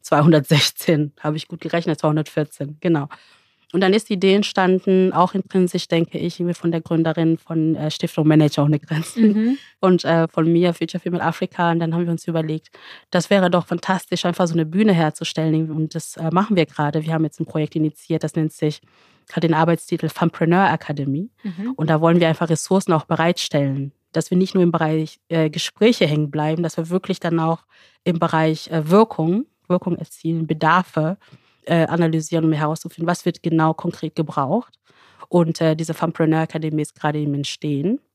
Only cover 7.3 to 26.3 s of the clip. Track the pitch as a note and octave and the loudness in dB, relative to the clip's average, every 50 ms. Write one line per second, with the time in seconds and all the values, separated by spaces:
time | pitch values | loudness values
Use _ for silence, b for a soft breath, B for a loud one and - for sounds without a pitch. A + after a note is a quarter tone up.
7.3 | E3 D#3+ _ - E3 E3 D#3 D#3+ D#3+ D3 D3+ D#3 - - - E3 - - D3+ D#3 | 0 -2 _ -6 -4 -2 0 0 -2 -2 -4 -6 -4 -4 -6 -4 -2 0 4 4
8.3 | D3+ D#3 D3+ D3 - - C#3+ D3+ D3+ D3 - - D#3 D#3 D#3+ - - A#3 A3+ G#3 | 6 6 6 4 2 2 2 2 2 0 -2 -4 -6 -6 -6 -6 0 2 4 4
9.3 | F#3+ G#3+ A3 A#3+ C4+ B B B B _ - F#3 F#3 E3+ - - E3 E3 E3 D#3+ | 4 2 0 0 -2 B B B B _ 2 4 4 4 2 2 2 2 2 0
10.3 | _ - D#3+ E3 E3+ E3+ F3+ F3 E3 - E3+ D#3+ - F3+ _ F3+ F3 F3 - E3 | _ 0 2 2 4 4 2 2 0 -2 -6 -6 -6 -8 _ -4 -4 -2 -2 -4
11.3 | E3+ - F#3+ - - - F3 E3+ E3 E3 E3+ E3 E3 E3+ F3 E3+ E3+ D#3+ - - | -2 -4 -8 -8 -4 -2 0 0 0 0 -2 -2 -2 -2 -2 -2 -4 -4 -6 -4
12.3 | E3 E3 D#3+ D#3 D#3 D#3+ _ - B B B B B B B B - F3+ E3 - | -4 -2 -2 -2 -6 -8 _ -16 B B B B B B B B -2 -2 2 4
13.3 | G3+ G3 F#3 F3+ F3 F3+ - - F3 E3+ - - F#3+ F3+ - _ F3+ E3+ - F3 | 4 4 4 4 2 2 0 -2 -6 -6 -2 -2 -2 -2 -2 _ -6 -2 -2 -4
14.3 | E3+ - F#3 E3+ E3 E3 D#3+ D#3 D#3+ G3 A3 G#3+ F#3 E3 E3 D3+ - - E3 - | 0 0 -2 0 0 -2 -2 0 0 2 2 4 4 4 2 0 -2 -6 -10 -6
15.3 | - - D#3+ D#3+ D#3 D#3 D#3+ D#3 D3+ D#3 D#3 D#3 - E3 - - - - D#3+ D#3+ | -4 -2 0 0 0 0 -2 -2 -4 -4 -4 -4 -6 -10 -12 -12 -10 -6 -4 0
16.3 | D#3+ F3+ G#3 A3 G#3 F3 D#3 - - - D3+ D3 D3 D#3+ D3+ D#3 E3 D#3 D#3+ D3+ | 0 0 2 2 2 2 2 0 0 -2 -2 -2 -2 -2 -2 -2 -2 0 -2 -2
17.3 | - - D#3+ - - D#3+ D3+ D3+ - D#3+ D#3 D#3 - - - _ E3 D#3+ - D#3+ | -4 -6 -10 -4 -2 -4 -4 -2 -2 -2 -2 -2 -4 -8 -6 _ -4 -2 -2 -4
18.3 | - E3 D#3 D#3 - - E3 D3+ D3+ - b b b b b b b b b _ | -2 -2 -2 -2 -2 -2 -4 -4 -4 -6 b b b b b b b b b _
19.3 | - E3 E3 E3 D#3+ D#3 E3 E3+ E3+ - - - F3+ D#3+ - D#3 - - F3 E3+ | -4 -2 0 2 2 2 4 2 2 -2 -2 -6 -6 -4 -4 -6 -2 -2 -2 -2
20.3 | - - E3+ D#3+ F3 F#3 G3 E3 D#3+ D#3 - - D3 C#3+ C3+ C#3+ C3+ D3+ G3 B3 | 0 0 0 2 4 4 4 2 2 -2 -4 -8 -6 -4 -4 -4 -4 -4 -6 -8
21.3 | _ _ - G#3 E3+ E3+ G3+ B3 C4 - D#3 D#3 D#3+ D#3 E3 E3 E3+ F3 E3+ D#3+ | _ _ -12 -10 -10 -8 -8 -8 -4 -4 0 0 2 2 4 4 4 4 4 2
22.3 | D#3+ - E3+ D#3+ E3 - - - F#3 G3 - - E3+ D#3 - - E3 D#3 D#3+ E3+ | 0 0 0 -2 -2 -4 0 0 0 0 2 2 0 0 0 -2 -2 0 0 0
23.3 | F3 - - - - D3 C#3+ C#3 C3+ C#3 C#3 C#3 _ _ _ _ - D#3+ D#3+ - | 0 -2 -6 -2 -2 0 0 0 -2 -4 -6 -8 _ _ _ _ -6 -6 -4 0
24.3 | F3+ F3+ F#3+ F#3 - F#3+ F3 F3 E3 E3 E3 D#3 D#3 D#3 D#3 D#3 - _ _ _ | 0 0 0 2 2 2 2 2 2 0 0 0 0 -2 -2 -6 -10 _ _ _
25.3 | E3 E3 D#3 D3+ D3+ E3 - - _ - G#3 A#3+ A#3 - F#3+ C#3+ D3+ D3+ D3+ C#3 | 0 0 0 0 -2 -4 -8 -8 _ 2 4 4 4 4 2 2 2 0 0 -2